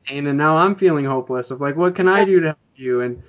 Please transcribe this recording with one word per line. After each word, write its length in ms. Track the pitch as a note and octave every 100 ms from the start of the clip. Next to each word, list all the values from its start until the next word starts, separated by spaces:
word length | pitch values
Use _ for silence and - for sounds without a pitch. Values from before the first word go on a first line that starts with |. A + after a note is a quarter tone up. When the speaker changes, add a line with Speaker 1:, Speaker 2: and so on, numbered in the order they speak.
Speaker 1:
pain 220 | - C#3 C#3+
and 100 | C#3
now 220 | D#3 D#3+
I'm 160 | F#3 F#3+
feeling 300 | F#3 D3+ C#3
hopeless 440 | C3 B2 B2+ B2
of, 100 | C3
like, 140 | C#3 D3+
"What 180 | F3+
can 120 | F3+ F#3
I 100 | G3
Speaker 2:
Yeah. 40 | G3
Speaker 1:
do 140 | F#3
to 60 | D#3+
help 100 | D3+ _ -
you?" 240 | B2+ B2
And, 220 | B2 A#2+